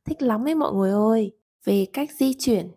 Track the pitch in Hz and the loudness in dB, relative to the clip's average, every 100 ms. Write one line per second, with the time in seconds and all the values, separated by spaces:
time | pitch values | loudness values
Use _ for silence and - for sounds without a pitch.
0 | - 311 262 214 269 320 - 196 190 202 | -10 -4 -2 0 0 0 0 0 2 2
1 | 214 226 208 - _ _ - 202 190 - | 2 2 0 -6 _ _ -2 0 0 -4
2 | 294 - 269 262 - 214 170 | -6 -2 -2 0 0 0 -2